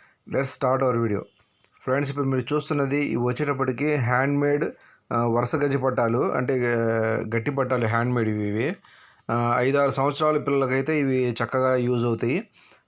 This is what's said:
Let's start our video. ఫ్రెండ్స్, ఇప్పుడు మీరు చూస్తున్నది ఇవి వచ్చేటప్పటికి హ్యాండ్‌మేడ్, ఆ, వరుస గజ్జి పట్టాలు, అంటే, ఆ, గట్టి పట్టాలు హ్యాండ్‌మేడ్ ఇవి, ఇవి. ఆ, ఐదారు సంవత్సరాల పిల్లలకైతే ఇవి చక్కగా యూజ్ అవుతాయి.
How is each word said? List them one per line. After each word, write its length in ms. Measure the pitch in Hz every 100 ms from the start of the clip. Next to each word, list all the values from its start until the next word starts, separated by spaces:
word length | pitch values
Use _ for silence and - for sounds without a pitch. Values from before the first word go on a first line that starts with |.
| _ _ -
Let's 180 | 131 135
start 360 | - 131 131
our 180 | 131 117
video. 180 | 117 101 - _ _ _ _ _
ఫ్రెండ్స్, 260 | - 135 139
ఇప్పుడు 160 | 135 135
మీరు 280 | 131 123
చూస్తున్నది 500 | 151 147 147 135 143
ఇవి 180 | 143 127
వచ్చేటప్పటికి 720 | 120 120 143 131 135 120 151
హ్యాండ్‌మేడ్, 720 | 151 120 123 135 143 143 143 170 - - _ _
ఆ, 140 | 120 120
వరుస 300 | 117 120 151
గజ్జి 220 | 143 135
పట్టాలు, 540 | 131 113 120 117 180
అంటే, 420 | 139 127 131 120
ఆ, 40 | 117 113 113 110 113 110 113
గట్టి 140 | 113
పట్టాలు 360 | 139 123 127 113
హ్యాండ్‌మేడ్ 420 | 113 120 123 110
ఇవి, 200 | 107 104
ఇవి. 280 | 104 135 190 - - - _ -
ఆ, 240 | 117 120 123
ఐదారు 320 | 127 139 139
సంవత్సరాల 480 | 131 139 143 156 151
పిల్లలకైతే 640 | 135 139 131 131 135 156
ఇవి 340 | 139 127 123 117
చక్కగా 320 | 117 131 131 127
యూజ్ 280 | 123 123
అవుతాయి. 380 | 120 113 117 160 233 _ - -